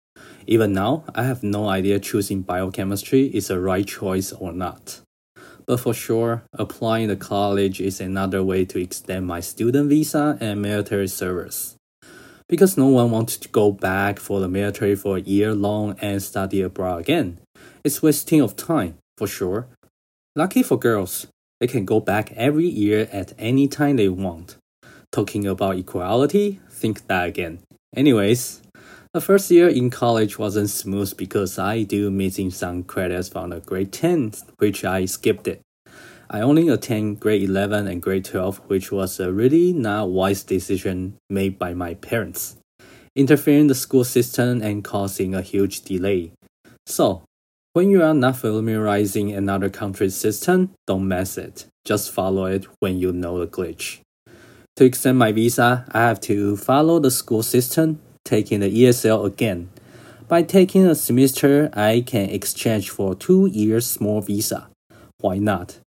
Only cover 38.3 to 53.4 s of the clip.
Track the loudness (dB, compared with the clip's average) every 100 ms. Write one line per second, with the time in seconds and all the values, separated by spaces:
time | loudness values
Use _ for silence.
38.3 | -4 -4 -6 -4 -4 -2 -4 -4 -4 -4
39.3 | 2 4 4 4 2 -2 -2 -2 0 0
40.3 | 0 -2 -4 -2 -4 -4 -6 -6 -10 -8
41.3 | -4 -2 -4 -6 -6 -8 -10 -6 -6 -4
42.3 | -8 -12 -14 _ _ -20 -20 _ 0 4
43.3 | 4 6 6 6 2 2 2 2 2 0
44.3 | 0 0 0 -2 -4 -4 -4 -4 -4 -4
45.3 | -4 -4 -2 -2 -2 -6 -4 -2 -2 -4
46.3 | -12 _ _ _ _ -8 0 0 0 -8
47.3 | _ _ _ _ 2 6 6 6 4 2
48.3 | 0 -2 -2 0 0 0 0 0 0 -2
49.3 | -2 -2 0 -2 -4 -8 -2 -2 0 -2
50.3 | -2 2 2 2 -2 -4 -2 0 -2 -4
51.3 | -8 -12 -16 -20 _ -4 -2 -2 -4 -2
52.3 | 0 0 -4 -6 _ -4 0 -2 -2 -4
53.3 | -4